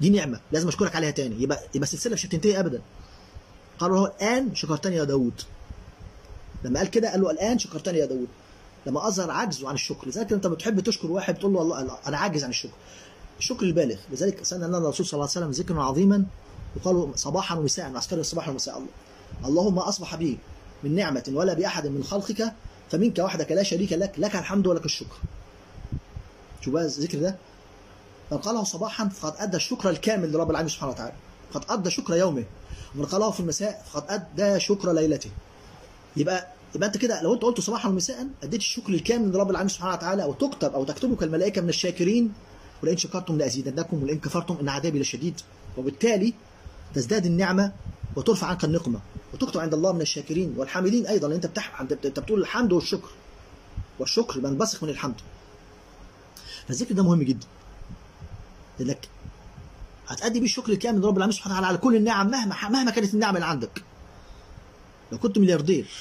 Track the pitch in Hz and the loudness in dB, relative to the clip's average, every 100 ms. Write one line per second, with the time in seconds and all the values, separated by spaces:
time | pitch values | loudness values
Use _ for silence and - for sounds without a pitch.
0 | 160 202 147 110 - 151 170 - 190 165 | 6 6 4 -6 -2 0 2 2 0 2
1 | 151 143 127 107 135 143 - 139 143 151 | 0 0 -2 -2 0 -2 -4 -2 -2 -2
2 | 240 208 170 165 208 196 175 123 - - | -2 -2 -2 2 2 4 0 -2 -8 -18
3 | - - - - - - - - 175 190 | -20 -20 -20 -20 -20 -20 -20 -4 2 4
4 | 196 - 208 254 262 147 156 151 196 170 | 2 0 0 2 0 -2 -2 0 0 0
5 | 143 139 120 - - - - - - - | 2 4 2 -2 -12 -16 -16 -16 -18 -18
6 | - - - - - - 143 127 185 233 | -18 -18 -18 -18 -14 -10 -4 -2 2 2
7 | 214 185 185 156 208 240 - 156 190 165 | 2 2 2 2 0 0 -2 -6 0 0
8 | 139 131 120 - - - - - 139 135 | 2 -2 -6 -10 -20 -20 -20 -12 -4 -2
9 | 214 190 170 147 220 139 135 143 - - | 0 0 -2 -2 -2 -4 -6 -4 -4 -6
10 | 131 170 208 208 190 165 220 196 208 - | -6 -6 0 0 2 0 0 2 2 0
11 | - 185 185 - 202 185 165 120 131 123 | -2 -2 -2 0 2 4 2 0 -4 -6
12 | 143 143 196 151 127 120 - - - - | -4 -2 0 -2 -2 -4 -6 -14 -20 -20
13 | - - - - - 247 185 165 139 101 | -20 -20 -20 -6 -4 0 2 4 2 -2
14 | - 131 196 196 - 180 170 180 156 143 | -8 -2 0 0 -4 -4 -2 0 0 0
15 | 180 147 143 180 160 135 175 165 135 135 | -2 -2 -2 -2 -2 -2 -2 0 2 6
16 | 196 202 196 - - - - - 180 175 | 6 6 2 -4 -18 -16 -12 -4 2 2
17 | 143 143 147 170 185 170 143 - 147 127 | 2 -4 -2 -2 -2 0 0 -2 -6 -8
18 | - 170 147 165 156 131 135 127 135 - | -4 -4 -2 -4 -4 -4 -6 -8 -12 -16
19 | - - - - 127 156 208 180 196 196 | -20 -20 -16 -8 2 4 4 2 0 -4
20 | 165 160 165 107 - - - - 143 170 | -6 -4 -2 -4 -10 -18 -20 -8 -2 0
21 | 170 131 135 135 190 160 175 170 147 139 | 0 -2 -2 0 2 2 0 -2 -4 -4
22 | 135 202 196 214 226 220 - - - 160 | -2 -4 -2 -2 -4 -6 -16 -18 -4 2
23 | 226 170 185 175 151 165 196 170 196 170 | 2 2 0 0 0 2 2 0 0 0
24 | 196 143 202 202 170 202 185 165 165 - | 0 0 -2 -2 0 2 4 2 0 -4
25 | - - - - - - - - - - | -8 -10 -10 -10 -18 -20 -20 -16 -8 -8
26 | - - - - - - 131 151 160 139 | -8 -14 -16 -20 -20 -10 -2 0 0 -2
27 | 170 143 175 190 - - - - - - | -4 0 -2 -2 -12 -20 -20 -20 -20 -20
28 | - - - 147 202 226 196 165 170 - | -20 -20 -8 -4 -2 -2 -2 -4 -6 -2
29 | 208 - 156 156 208 170 - - 196 160 | -4 -2 -8 -4 -2 -2 -2 0 0 2
30 | 220 214 165 156 165 165 160 - 139 120 | 0 0 2 0 2 2 0 -4 -6 -6
31 | 117 - - - - 143 - 226 180 208 | -10 -12 -18 -20 -10 -8 -2 -2 0 -2
32 | - 170 185 135 113 - - - - 135 | 2 4 4 2 -4 -12 -14 -14 -10 -6
33 | 143 190 214 196 170 - 208 214 - 147 | -2 2 2 0 -2 -2 -4 -6 -8 -8
34 | 143 208 170 151 202 190 - 202 180 160 | -4 -6 -4 2 4 4 4 2 4 4
35 | 156 147 107 - - - - - - - | 4 2 -4 -12 -14 -20 -20 -20 -20 -20
36 | - 147 156 185 - - - - 208 208 | -6 -2 0 0 -4 -14 -10 -2 -2 2
37 | 240 190 165 233 233 233 190 220 202 185 | 0 2 2 4 4 2 0 0 0 0
38 | 214 240 269 - 139 214 - - 202 170 | 0 -4 -10 -10 -6 -4 -4 -4 -2 0
39 | - 240 208 185 196 180 190 - 180 175 | 2 2 2 2 2 2 0 -2 -2 -2
40 | 170 196 151 135 277 - 143 135 135 143 | 0 0 -2 0 -2 0 -2 0 -2 -2
41 | 262 233 160 160 196 202 170 - 180 175 | 0 0 0 2 0 2 0 0 -2 2
42 | 175 233 233 202 - - - - 151 175 | 2 4 2 -2 -16 -20 -20 -4 0 0
43 | 165 180 180 156 143 135 131 143 165 160 | 0 -4 -2 0 2 0 -2 -4 -2 -2
44 | 139 156 - 175 175 165 143 139 165 147 | -2 -2 -2 -2 -2 -2 -2 -2 0 0
45 | 135 117 165 147 - - - - 131 139 | 0 -2 -4 -6 -12 -18 -12 -6 -6 2
46 | 233 208 220 - - - - - - 143 | 2 4 2 -2 -10 -20 -18 -16 -6 -4
47 | 117 214 175 170 185 190 202 - - - | 2 2 4 4 4 4 2 -2 -12 -10
48 | - - 175 208 170 180 151 165 135 107 | -6 0 2 2 0 0 2 2 0 -4
49 | - - - - 254 170 160 156 185 180 | -6 -16 -12 -4 -2 -2 0 2 2 2
50 | 151 151 143 156 175 120 135 185 185 233 | 0 -4 -2 0 0 -2 -2 0 4 4
51 | 190 208 147 170 165 185 - - 131 139 | 2 2 2 0 -2 -4 -8 -8 -4 -2
52 | 139 139 127 214 165 226 240 175 - 190 | -2 -4 0 0 2 2 4 4 2 -4
53 | - - - - - - - - - - | -6 -18 -20 -20 -20 -20 -14 -12 -10 -6
54 | 131 - 226 135 139 139 - - 156 123 | -2 0 0 -2 -2 0 0 -2 -6 -4
55 | 143 113 - - - - - - - - | -4 -6 -12 -20 -20 -20 -20 -20 -20 -20
56 | - - - - - - - 147 240 190 | -20 -20 -20 -20 -18 -14 -6 -4 0 4
57 | 180 170 131 120 - - - - - - | 6 6 4 0 -4 -18 -20 -16 -16 -16
58 | - - - - - - - - 127 139 | -18 -18 -16 -16 -18 -20 -16 -6 -4 -4
59 | - - - - - - - - - - | -10 -16 -18 -18 -20 -18 -18 -16 -18 -14
60 | - - 226 226 226 - 233 190 240 208 | -12 -4 0 2 0 0 0 0 2 2
61 | 190 190 196 202 196 190 185 175 254 226 | 4 4 2 0 -2 0 2 4 6 6
62 | 214 202 196 262 208 170 214 269 247 226 | 6 4 2 2 -2 -2 0 2 4 2
63 | 196 208 214 185 165 147 113 - - - | 2 4 2 2 0 -2 -4 -10 -16 -20
64 | - - - - - - - - - - | -20 -20 -20 -20 -20 -20 -20 -20 -20 -20
65 | - 113 240 196 185 165 147 160 - - | -12 -2 2 6 8 6 4 2 0 -10